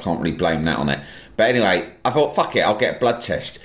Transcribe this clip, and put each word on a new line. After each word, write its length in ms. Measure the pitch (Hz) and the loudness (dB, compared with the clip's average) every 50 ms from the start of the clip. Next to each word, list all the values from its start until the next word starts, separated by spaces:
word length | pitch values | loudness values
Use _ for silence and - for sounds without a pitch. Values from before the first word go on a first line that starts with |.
can't 180 | - 90 82 - | -2 -2 -2 -2
really 140 | - 82 - | -2 -2 -2
blame 300 | - 90 82 80 76 78 | 0 0 0 0 0 0
that 140 | 82 69 - | 0 0 0
on 100 | 73 71 | 0 0
it. 100 | 69 - - - - - - - - | -2 -2 -6 -10 -18 -20 -20 -6 0
But 140 | - 110 120 | 2 2 4
anyway, 340 | 123 120 107 95 92 87 - - - - - | 4 4 4 4 2 2 0 -4 -8 -4 -4
I 60 | 127 | 0
thought, 240 | 123 151 143 - - | 2 2 2 2 2
"Fuck 220 | 202 160 - - | 0 -2 0 0
it, 40 | 104 | 2
I'll 160 | - 98 104 - | 2 2 2 2
get 180 | 123 85 - | 0 -2 0
a 20 | - | 0
blood 220 | 123 120 117 - | 0 0 0 0
test." 380 | - - 78 73 - - - - | -4 -4 -4 -4 -4 -6 -8 -10